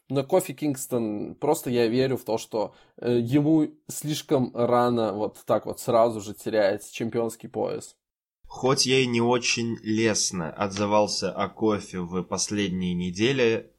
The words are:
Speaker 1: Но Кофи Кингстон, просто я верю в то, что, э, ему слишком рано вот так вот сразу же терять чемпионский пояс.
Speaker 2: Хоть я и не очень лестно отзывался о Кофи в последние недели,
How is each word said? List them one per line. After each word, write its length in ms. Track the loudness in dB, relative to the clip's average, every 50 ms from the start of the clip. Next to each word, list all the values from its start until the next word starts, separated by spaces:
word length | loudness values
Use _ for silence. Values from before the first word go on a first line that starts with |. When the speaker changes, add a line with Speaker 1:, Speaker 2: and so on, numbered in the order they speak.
| _ -4
Speaker 1:
Но 160 | -4 -4 0
Кофи 280 | 2 0 0 0 -2 -6
Кингстон, 840 | -4 -4 -4 -4 -4 -6 -4 -2 -2 -2 -2 -4 -6 -6 -8 -8
просто 340 | -4 -2 0 0 0 -2 -2
я 160 | 0 2 2
верю 300 | 2 2 2 2 0 0
в 80 | -4 -2
то, 140 | -4 -4 -4
что, 360 | -4 -4 -4 -4 -4 -4 -6 _ _ _ _ -6
э, 180 | -2 0 2 2
ему 480 | 2 2 2 2 4 4 4 4 4 0 -2 _ _ -14
слишком 600 | -12 -8 -6 -4 -4 -4 -2 0 2 2 2 0 0
рано 580 | 0 2 4 4 4 4 4 2 2 0 0 -2
вот 260 | -2 -4 -6 -6 -8 -2
так 200 | 0 0 0 0
вот 120 | -4 -10 -6
сразу 420 | -2 2 4 6 4 4 2 -2
же 140 | -8 -10 -12
терять 560 | -10 -6 -2 0 2 2 2 2 -2 -6 -12
чемпионский 580 | -8 -6 -6 -4 -2 -2 -2 -2 -4 -8 -14 -10
пояс. 480 | -6 -4 -4 -4 -4 -6 -10 -14 -20 _ _ _ _ _ _ _ _ _ -18
Speaker 2:
Хоть 380 | -16 -8 0 2 2 2 2 2
я 140 | 2 4 4
и 60 | 4
не 160 | 2 2 2 4
очень 560 | 4 2 2 2 0 -2 -2 -2 -4 -4 -6 -4
лестно 680 | -2 0 2 4 4 2 2 0 -2 -2 -4 -6 -6 -4
отзывался 800 | -4 -4 -4 -2 -2 0 2 4 4 4 2 0 -4 -4 -4 -4
о 160 | -4 -4 -6
Кофи 480 | -4 0 0 0 0 0 -4 -6 -8
в 260 | -8 -8 -4 -4 -6 -4
последние 720 | -4 -4 -4 -4 -2 -2 -2 -2 -2 -2 -2 -2 -2 -2
недели, 800 | -2 -4 -4 -2 0 0 0 2 2 2 2 2 0 -4 -8 _